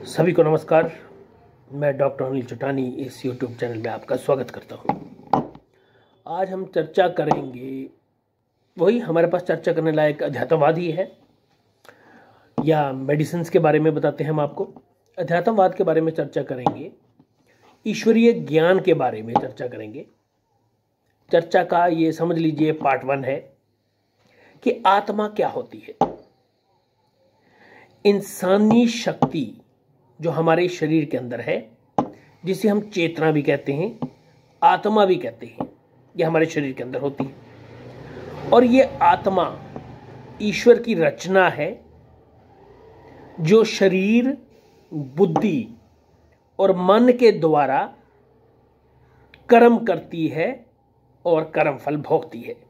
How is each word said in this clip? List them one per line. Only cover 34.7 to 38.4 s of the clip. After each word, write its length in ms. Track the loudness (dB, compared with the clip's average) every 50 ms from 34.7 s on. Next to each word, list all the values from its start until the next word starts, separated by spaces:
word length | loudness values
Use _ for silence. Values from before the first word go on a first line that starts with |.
| 4 4 0 0 4 4 4
भी 120 | 4 2
कहते 300 | 0 -2 -8 -10 -12 -20
हैं, 260 | -20 -12 -12 -12 -12 -12 _ _ _ _ _ _ _ _
ये 80 | -4 -2
हमारे 220 | 0 2 2 0
शरीर 260 | 0 0 -4 -6 -6
के 100 | -8 -8
अंदर 180 | -10 -8 -8 -6
होती 240 | -6 -6 -6 -6 -8
है। 100 | -10 -10 -20 -20 -20 -20 -20 -20 -20 -20 -20 -20 -20 -20 -20 -20 -18 -18 -16 -16 -16 -14 -14